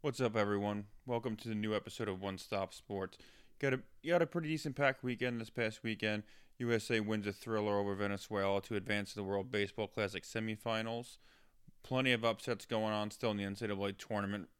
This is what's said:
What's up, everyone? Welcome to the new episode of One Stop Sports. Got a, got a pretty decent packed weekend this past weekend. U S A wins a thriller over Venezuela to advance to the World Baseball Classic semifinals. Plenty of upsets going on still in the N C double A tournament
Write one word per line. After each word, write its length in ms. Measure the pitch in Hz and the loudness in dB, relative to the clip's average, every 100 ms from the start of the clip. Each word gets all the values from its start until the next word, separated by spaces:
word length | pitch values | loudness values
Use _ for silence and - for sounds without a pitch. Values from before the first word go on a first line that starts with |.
| 147 | -4
What's 140 | 123 | 2
up, 160 | 123 110 | 2 4
everyone? 480 | 101 101 104 104 101 - | 4 4 2 0 -6 -14
Welcome 300 | - 117 117 | -2 -2 0
to 140 | 110 117 | -4 -4
the 60 | 107 | -2
new 180 | 107 | 0
episode 320 | 107 101 - 107 | 0 -2 -6 -4
of 140 | 92 | -2
One 180 | 98 95 | -4 -6
Stop 340 | - 101 95 | -4 -2 -2
Sports. 460 | - - 101 95 - - - - - | -6 -8 -4 -4 -8 -20 -20 -20 -2
Got 160 | 139 | 0
a, 60 | 131 - - 147 | 0 -4 -12 2
got 160 | 175 | 4
a 40 | 165 | 4
pretty 240 | 170 156 | 0 -2
decent 260 | 156 156 131 | -2 -2 2
packed 260 | 143 135 | 2 2
weekend 380 | 127 117 123 120 | -4 0 0 -2
this 100 | 113 | -6
past 320 | - 110 - | -2 -2 -2
weekend. 400 | 113 107 107 107 - - - - | -4 0 0 0 -4 -18 -20 -6
U 120 | 120 | 2
S 220 | 117 - | 2 4
A 80 | 117 | 2
wins 260 | 104 107 101 | 2 0 0
a 60 | |
thriller 440 | 95 - 110 104 101 | -6 -2 0 4 4
over 160 | 101 98 | 2 2
Venezuela 640 | 101 101 - 107 98 98 | 0 -2 -2 2 4 2
to 140 | - 107 | 2 -2
advance 340 | 101 104 98 | 0 -2 -2
to 60 | - | -6
the 80 | |
World 260 | 98 98 98 | -2 -2 0
Baseball 380 | 104 101 - 104 | 0 0 -2 -4
Classic 340 | - 101 92 | 0 -2 -2
semifinals. 920 | - 113 113 107 117 110 113 117 123 - - - - _ - - | -6 -4 -4 -4 -2 -2 -2 -6 -8 -18 -20 -20 -20 _ -20 -20
Plenty 300 | - 131 131 | -2 2 4
of 120 | 120 | 4
upsets 420 | 117 107 - 113 - | 4 0 -2 -4 -2
going 260 | 113 110 | 0 0
on 180 | 107 107 | 0 -2
still 220 | - 117 | -2 0
in 40 | 101 | 0
the 60 | |
N 140 | 101 98 | -2 -2
C 100 | 110 | -2
double 200 | 98 101 | 0 -2
A 60 | |
tournament 560 | 98 - 107 101 101 82 | -2 -4 -2 0 -4 -8